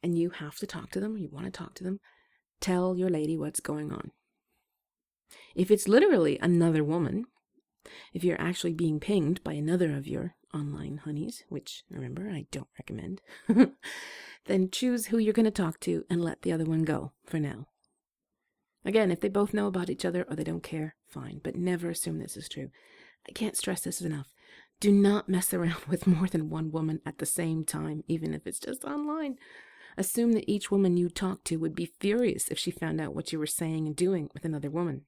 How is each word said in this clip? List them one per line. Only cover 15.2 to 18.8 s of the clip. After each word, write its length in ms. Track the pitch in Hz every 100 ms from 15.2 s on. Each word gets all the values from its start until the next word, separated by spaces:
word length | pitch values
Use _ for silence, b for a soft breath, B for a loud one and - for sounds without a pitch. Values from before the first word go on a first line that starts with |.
| 214
gonna 180 | 214 220
talk 280 | 208 170 160
to 240 | - 165 -
and 140 | 170
let 180 | 170 -
the 100 | -
other 140 | 165 160
one 180 | 160
go 280 | 160 151 139 _ -
for 140 | 165
now. 280 | 147 107 143 _ _ _ _ _ _ _ _ _ _ _